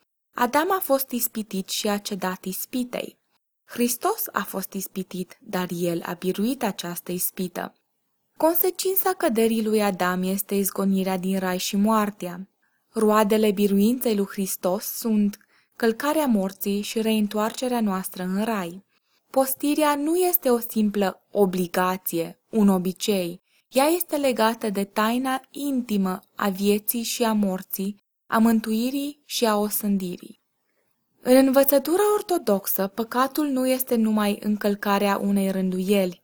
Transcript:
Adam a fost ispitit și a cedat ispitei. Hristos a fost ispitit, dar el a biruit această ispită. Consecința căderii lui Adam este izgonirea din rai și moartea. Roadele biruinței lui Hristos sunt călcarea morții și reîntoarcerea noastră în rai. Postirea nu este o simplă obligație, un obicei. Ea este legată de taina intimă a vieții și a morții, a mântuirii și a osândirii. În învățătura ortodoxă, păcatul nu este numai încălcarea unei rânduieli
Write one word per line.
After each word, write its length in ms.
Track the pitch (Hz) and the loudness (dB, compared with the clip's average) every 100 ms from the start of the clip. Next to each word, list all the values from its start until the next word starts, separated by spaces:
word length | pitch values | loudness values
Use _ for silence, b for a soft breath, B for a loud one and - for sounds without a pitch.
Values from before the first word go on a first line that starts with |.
| _ _ _ | _ _ _
Adam 380 | - 247 285 349 | -2 0 2 2
a 60 | 381 | 0
fost 320 | - 269 269 | 0 0 0
ispitit 580 | 240 - 226 208 190 - | -4 -4 -6 -6 -6 -6
și 200 | - 214 | -4 -2
a 100 | 202 | -2
cedat 460 | 202 196 185 185 | -4 -6 -4 -6
ispitei. 760 | 190 185 - 254 247 - - - _ _ _ _ | -8 -8 -6 -6 -4 -6 -8 -12 _ _ _ _
Hristos 600 | - - 240 240 359 453 - | -10 -2 -2 0 -2 -2 -4
a 100 | - | -6
fost 300 | 196 196 190 | -6 -8 -8
ispitit, 680 | 196 - - 185 180 185 - | -8 -8 -8 -8 -8 -10 -14
dar 280 | - 185 175 | -6 -4 -4
el 280 | 175 175 170 - | -2 -2 -2 -6
a 60 | |
biruit 500 | 175 185 185 220 269 | -6 -4 -2 -2 -2
această 500 | 220 190 175 170 - | -4 -4 -8 -10 -8
ispită. 640 | 180 - - 185 - - - _ _ _ _ _ - | -6 -6 -6 -6 -6 -10 -12 _ _ _ _ _ 0
Consecința 760 | 320 339 370 - 381 381 381 | 2 2 0 -2 -2 0 0
căderii 520 | 370 - 226 226 226 | 0 0 2 2 2
lui 180 | 214 214 | 0 2
Adam 400 | 202 180 180 185 | 0 0 -2 0
este 320 | 185 196 - | -2 -2 -2
izgonirea 640 | 202 190 - 196 190 190 190 | -2 -2 0 0 2 0 -2
din 200 | 185 190 | -2 -2
rai 200 | 185 185 | -2 -2
și 180 | - 202 | -2 0
moartea. 720 | 208 220 208 202 175 180 190 _ _ _ _ | 2 2 0 -4 -10 -12 -16 _ _ _ _
Roadele 580 | 226 214 214 208 220 214 | 0 4 4 4 4 2
biruinței 680 | 202 202 196 208 254 247 208 | 2 2 4 4 2 0 0
lui 100 | 196 | -2
Hristos 580 | - 190 - 190 196 | -4 -6 -2 -2 -2
sunt 540 | - - 233 214 202 - b b b - | -4 -6 -2 2 0 -2 b b b -2
călcarea 500 | 226 226 294 311 285 | 0 0 0 0 2
morții 540 | 214 190 - 208 202 | 2 0 -4 -2 -2
și 200 | 208 226 | -2 -2
reîntoarcerea 800 | 220 220 208 214 214 - 254 240 | 0 0 0 0 -2 -2 -2 0
noastră 420 | 214 190 185 190 | 0 -2 -4 -6
în 220 | 185 190 | -4 -2
rai. 400 | 226 214 170 190 - _ _ _ _ | -2 -2 -4 -10 -18 _ _ _ _
Postirea 640 | 269 269 - 285 294 294 | 0 0 0 0 2 2
nu 220 | 285 294 349 | 2 0 2
este 340 | 359 349 262 | 2 2 2
o 80 | 240 | 0
simplă 680 | 226 220 208 202 190 - _ | 0 -2 0 0 -2 -2 _
obligație, 1080 | 208 196 185 175 190 185 185 - 165 170 - _ | 2 2 2 -2 0 0 -2 -4 -6 -6 -10 _
un 180 | 226 202 | 4 6
obicei. 720 | 185 180 - - 202 175 180 _ _ _ | 4 2 -2 0 0 -2 -8 _ _ _
Ea 160 | 254 294 | 2 2
este 300 | 349 - 302 | 2 0 -2
legată 540 | 277 226 220 233 220 | 0 2 0 0 -4
de 140 | 196 | -4
taina 560 | 196 - 214 247 262 262 - | -4 -2 0 0 -2 -4 -8
intimă 720 | - 285 262 247 208 190 185 - | -8 -4 -4 -2 0 0 -4 -10
a 140 | - 208 | -4 -2
vieții 540 | 190 202 208 - 240 | 0 2 0 0 -6
și 200 | 226 - | -4 -2
a 100 | 226 | 0
morții, 720 | 220 202 185 - - 196 208 _ _ - | 2 0 -2 -6 -6 -6 -8 _ _ -2
a 120 | 226 | 2
mântuirii 840 | 226 226 220 220 247 277 285 294 | 4 4 2 -2 -2 -2 -6 -8
și 220 | - - 226 | -10 -2 0
a 100 | 208 | 2
osândirii. 840 | 208 - 208 196 185 180 - - _ _ _ _ _ _ _ _ | 0 -2 -2 -2 -2 -8 -14 -20 _ _ _ _ _ _ _ _
În 260 | - 254 269 | 4 6 8
învățătura 680 | 262 277 277 269 359 415 | 6 4 4 2 2 4
ortodoxă, 720 | 415 - 349 233 196 - - 196 | 2 0 -2 0 -2 -2 -4 -4
păcatul 600 | - 226 240 269 294 294 | -4 -4 -2 -2 0 -2
nu 200 | 254 254 | 0 0
este 280 | 254 254 | 0 0
numai 440 | 240 220 214 208 202 | 0 2 2 0 0
încălcarea 760 | 214 208 208 202 208 196 202 196 | -2 0 0 -2 0 2 2 0
unei 320 | 202 202 190 | 0 0 0
rânduieli 720 | 190 190 185 185 202 185 175 | 0 -2 -2 0 2 0 -4